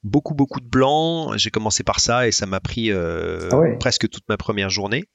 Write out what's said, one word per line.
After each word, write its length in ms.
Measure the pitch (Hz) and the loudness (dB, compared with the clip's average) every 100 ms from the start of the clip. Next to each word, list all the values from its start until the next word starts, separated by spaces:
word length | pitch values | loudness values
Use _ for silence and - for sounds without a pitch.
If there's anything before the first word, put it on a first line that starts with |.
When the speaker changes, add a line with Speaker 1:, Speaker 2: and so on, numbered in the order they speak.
Speaker 1:
Beaucoup, 320 | 104 143 - | 2 2 2
beaucoup 260 | 147 139 139 | 0 0 0
de 60 | 123 | -2
blancs. 680 | 127 131 151 165 165 151 107 | 2 4 4 2 -2 -4 -2
J'ai 140 | 110 | -2
commencé 320 | 110 110 - | 0 -2 -2
par 160 | - 101 | 0 0
ça 260 | - 120 120 | 2 2 2
et 60 | |
ça 140 | - 98 | 0 -2
m'a 140 | 95 | -4
pris, 300 | - - 113 | -4 -2 0
euh, 580 | 95 85 85 85 85 87 | 0 0 -2 -4 -4 2
Speaker 2:
Ah 60 | 123 | 4
ouais. 180 | 160 120 | 4 2
Speaker 1:
presque 300 | 127 - 110 | -2 0 -2
toute 160 | - - | -4 -6
ma 80 | 104 | -4
première 340 | - 104 98 | -2 -2 -2
journée. 340 | 101 101 120 202 | -2 -2 -4 -6